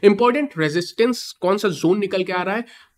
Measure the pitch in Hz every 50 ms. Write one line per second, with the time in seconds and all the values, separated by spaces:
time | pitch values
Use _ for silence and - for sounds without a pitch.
0 | - 202 214 196 240 240 240 294 294 285 - 165 160 151 147 175 175 - - -
1 | 226 247 247 - - - - - - 180 196 208 208 202 170 139 - 165 185 208
2 | 202 190 202 190 180 180 185 180 180 185 196 226 240 - - - - _ _